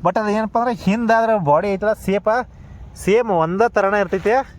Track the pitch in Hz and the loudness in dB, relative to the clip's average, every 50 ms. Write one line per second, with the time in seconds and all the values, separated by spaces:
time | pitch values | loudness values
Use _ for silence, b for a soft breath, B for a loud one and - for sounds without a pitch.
0 | - 175 175 226 185 208 202 214 220 214 - 233 233 254 240 180 - 185 196 233 | 0 0 0 0 -2 -2 -2 -2 -4 -2 -2 -2 -2 -2 -4 -2 0 -2 0 0
1 | 240 220 226 226 226 226 226 214 175 143 143 156 180 202 196 190 196 208 220 - | 0 2 2 2 2 2 0 0 2 2 2 2 2 0 -4 -2 -2 -2 -2 -2
2 | - - 190 202 190 214 220 247 247 - B B B B B B B B B - | -2 -2 -2 0 0 0 -2 -2 -4 -6 B B B B B B B B B -8
3 | - - 196 226 247 226 196 170 160 160 175 196 226 240 - 220 196 196 202 208 | -2 2 2 2 2 2 2 0 2 0 2 2 0 2 2 2 0 2 2 0
4 | 202 175 - 190 - 202 226 262 269 - - | 0 0 -2 -2 0 0 0 0 0 -4 -12